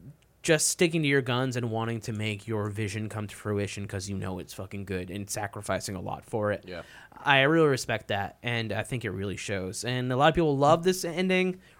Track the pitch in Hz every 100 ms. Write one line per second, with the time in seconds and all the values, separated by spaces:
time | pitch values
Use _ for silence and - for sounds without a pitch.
0 | 104 - _ _ - 156 - - 175 165
1 | 147 139 127 123 131 123 120 110 113 117
2 | 113 104 110 104 110 110 104 101 107 107
3 | 107 107 104 - 107 101 101 - 98 101
4 | 95 98 98 92 - - 95 101 95 92
5 | 90 95 101 - 104 104 104 95 - 95
6 | 90 - - 117 104 98 90 87 - -
7 | - - - 139 139 165 156 127 - 113
8 | - 101 95 - 123 117 113 101 104 127
9 | 110 95 98 90 - 98 92 - 113 127
10 | 127 127 151 160 165 139 143 170 175 185
11 | 170 165 185 185 185 180 - -